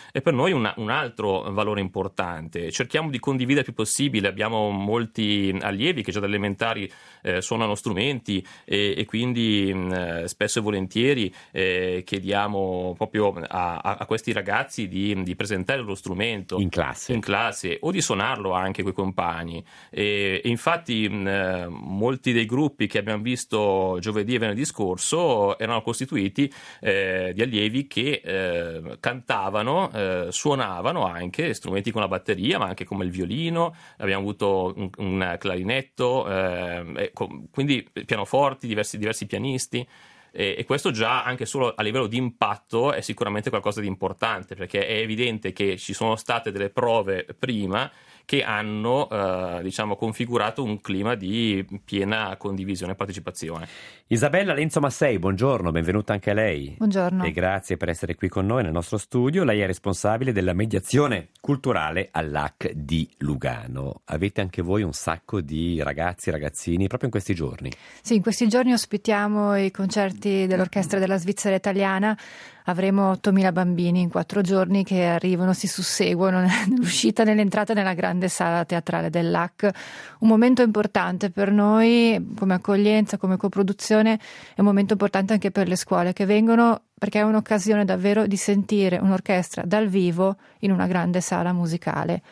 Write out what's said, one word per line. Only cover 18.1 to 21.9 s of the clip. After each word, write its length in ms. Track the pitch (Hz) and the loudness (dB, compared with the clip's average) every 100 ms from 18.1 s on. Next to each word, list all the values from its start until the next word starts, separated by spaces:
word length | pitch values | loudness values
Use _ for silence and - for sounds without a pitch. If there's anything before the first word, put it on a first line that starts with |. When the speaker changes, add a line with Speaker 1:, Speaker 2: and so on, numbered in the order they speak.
| 98 110 123 98 | 0 0 -2 -2
Speaker 1:
anche 300 | 92 95 95 | 0 -2 -2
coi 100 | 95 | -4
compagni. 680 | 92 95 92 87 85 85 82 - - - | -2 -2 -2 -2 -4 -8 -10 -14 -20 -10
E, 500 | - 104 101 98 92 | -4 -2 0 0 -2
e 60 | 120 | -2
infatti, 580 | 117 - 170 170 110 104 | -2 -2 -2 -2 -2 -2
mm, 160 | 104 98 | -2 -2
eh, 400 | 98 92 92 87 | 0 -2 -4 -6
molti 640 | 67 64 | -10 -6